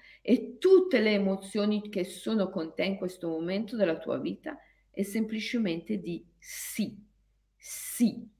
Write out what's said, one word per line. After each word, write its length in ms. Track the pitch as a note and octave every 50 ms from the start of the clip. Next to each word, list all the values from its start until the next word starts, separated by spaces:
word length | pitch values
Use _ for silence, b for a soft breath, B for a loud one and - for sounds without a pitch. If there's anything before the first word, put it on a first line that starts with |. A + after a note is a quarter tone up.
| b b b b
e 360 | - - G#3+ - - - -
tutte 420 | - - F#4 F#4+ F4+ F#4 F#4 - A3+
le 120 | A3 A3
emozioni 800 | G#3+ G3 G3 F#3+ F#3+ F#3+ - - - G#3+ G3+ G#3+ G#3+ G#3 G#3 G#3
che 140 | - F#3+ F3+
sono 460 | F#3+ - - - A3 A3 G#3+ F#3 F#3
con 240 | - F3 D#3+ D#3+ -
te 100 | - F3+
in 140 | G3 G3
questo 320 | G3 F#3+ F3+ - - F3 E3
momento 480 | D#3+ D#3+ E3 F3 F#3+ G3+ A3+ G3+ B3+
della 200 | A3 G3+ E3+ D#3+
tua 200 | E3 - - C3+
vita 400 | C3 - F3 G3 - - - C#4+ b b b b b b b
è 120 | _ - G3+
semplicemente 960 | G3 - A3+ A3 G#3+ A3 A3 G#3+ - - A#3+ A3 F#3 E3 E3+ E3+ - G#3+ F#3+
di 260 | E3+ E3 E3+ E3 - - _
sì, 640 | _ - - - - - - - - G#3 - - - - - _ _ _ _ _ _ _ _ _
sì, 720 | _ - - - - - - - - A#3+ G#3 - - - - - _